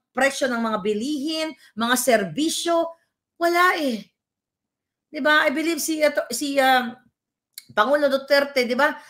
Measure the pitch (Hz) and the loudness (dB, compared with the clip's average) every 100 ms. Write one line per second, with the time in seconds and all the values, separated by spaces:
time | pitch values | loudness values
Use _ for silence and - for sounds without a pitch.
0 | _ 240 269 269 262 233 226 214 196 208 | _ -2 -2 0 -4 -2 -2 -2 -2 -4
1 | 262 302 294 320 320 285 _ 208 233 254 | -4 -6 -4 -6 -6 -10 _ -6 -2 0
2 | 262 226 190 151 320 - 339 339 330 - | 2 2 0 -4 -4 -2 -2 0 -2 -8
3 | _ _ _ - 339 349 359 403 285 220 | _ _ _ -2 0 4 2 2 -2 -4
4 | - _ _ _ _ _ _ _ _ _ | -10 _ _ _ _ _ _ _ _ _
5 | _ 302 285 302 311 277 320 320 - 311 | _ -2 2 2 2 0 -2 -2 -4 0
6 | 302 294 - 240 285 277 262 254 233 - | 0 0 -4 -6 -4 2 4 4 0 -10
7 | _ _ _ _ _ - - - 226 294 | _ _ _ _ _ -20 -4 0 2 2
8 | 285 269 269 285 277 269 233 247 294 294 | 2 0 2 2 2 0 0 2 0 0